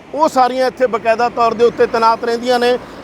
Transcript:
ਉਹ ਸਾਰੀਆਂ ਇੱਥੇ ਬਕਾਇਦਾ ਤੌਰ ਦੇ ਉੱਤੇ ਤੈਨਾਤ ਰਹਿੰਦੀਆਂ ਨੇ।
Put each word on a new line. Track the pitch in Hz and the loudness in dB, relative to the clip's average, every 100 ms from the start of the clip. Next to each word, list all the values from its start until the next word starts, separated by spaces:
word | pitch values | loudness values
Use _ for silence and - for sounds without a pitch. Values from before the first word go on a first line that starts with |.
| - | -12
ਉਹ | 269 311 | -2 0
ਸਾਰੀਆਂ | 262 247 254 254 | 2 0 0 -2
ਇੱਥੇ | - 254 | 0 -2
ਬਕਾਇਦਾ | 214 226 220 240 | 0 0 0 0
ਤੌਰ | 185 233 | 0 0
ਦੇ | 220 | 2
ਉੱਤੇ | 233 - 233 | 0 2 0
ਤੈਨਾਤ | 247 226 226 | 2 2 2
ਰਹਿੰਦੀਆਂ | 240 233 240 247 | -2 -4 0 0
ਨੇ। | 240 247 - - | 0 -2 -6 -14